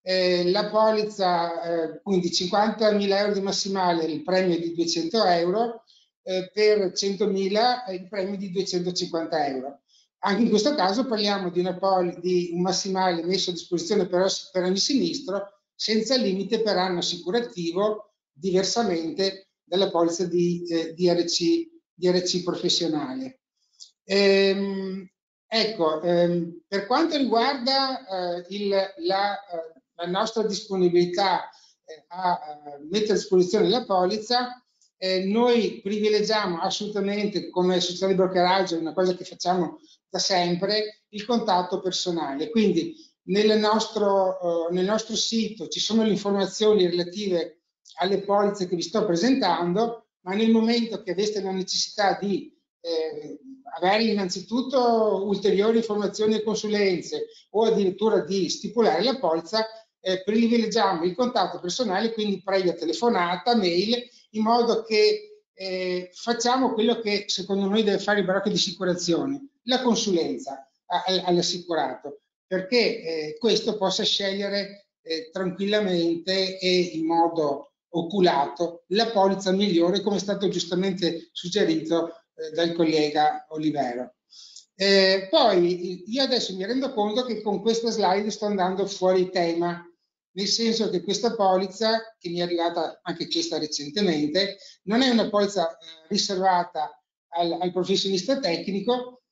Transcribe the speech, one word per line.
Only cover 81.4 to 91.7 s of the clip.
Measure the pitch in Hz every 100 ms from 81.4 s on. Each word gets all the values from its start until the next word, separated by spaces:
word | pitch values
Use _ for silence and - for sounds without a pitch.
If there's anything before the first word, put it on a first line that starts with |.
| 180 202 170 160 156 170 165 - _
eh, | - 156
dal | 151 170
collega | 170 160 156 151 151 151 151 -
Olivero. | 156 156 143 127 120 123 _ _ - - - _
Eh, | _ 196 196 190 190 190
poi | 320 247 185 175 175 185 185 -
io | 247
adesso | 269 247 -
mi | 185 190
rendo | 254 269
conto | 214 208 214
che | 247 214
con | 220 190
questa | 214 226 226
slide | 208 190 196 214
sto | -
andando | 208 202 185 190 196
fuori | - 185 185 180
tema, | 185 170 170 175 175 - _ _ _ _
nel | 180 196
senso | - 226 208 202
che | 180
questa | 175 185 240
polizza, | 233 196 185 196